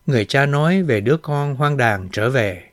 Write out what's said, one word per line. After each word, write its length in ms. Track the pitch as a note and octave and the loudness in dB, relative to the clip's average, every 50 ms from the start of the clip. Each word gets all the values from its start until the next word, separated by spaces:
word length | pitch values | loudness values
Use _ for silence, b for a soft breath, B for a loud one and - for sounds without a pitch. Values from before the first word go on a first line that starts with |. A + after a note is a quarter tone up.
| _ | _
người 200 | - B2+ A2+ G2 | 0 0 0 0
cha 200 | - - C3+ C#3+ | 0 0 0 2
nói 380 | C#3+ C#3+ D3 D3+ E3 F#3 G3 F3+ | 2 2 2 2 2 2 2 2
về 180 | D3 A2+ G#2 | 2 0 0
đứa 160 | G2+ A#2+ D#3 | 2 0 0
con 380 | D#3+ - D3+ D3 C#3+ C#3+ C#3+ C#3 | 0 -2 -4 -4 -2 -2 -4 -2
hoang 220 | B2+ D3 D3 D3 | -2 0 0 0
đàn 320 | C3+ A#2+ A2+ G#2 F#2+ F#2 F#2 | 2 2 2 0 -2 -4 -6
trở 180 | - G#2 G#2+ B2 | -4 -2 -2 0
về. 340 | C3+ B2+ G#2+ G2 F2+ F2 - - | 0 0 0 0 -4 -6 -12 -20